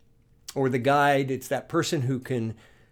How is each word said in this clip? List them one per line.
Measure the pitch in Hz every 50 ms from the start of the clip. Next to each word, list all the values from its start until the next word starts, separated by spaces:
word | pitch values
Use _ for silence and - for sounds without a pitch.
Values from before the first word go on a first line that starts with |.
| _ _ _ _ _ _ _ _ _ - -
or | 139 135 131
the | 123 131
guide, | 117 135 143 147 143 143 143 139 139 131
it's | 135 131 131 -
that | 139 123 -
person | - - 170 151 - 175 151 123
who | 127 135 120
can, | - - 135 120 113 113 110 - - - - _ _ _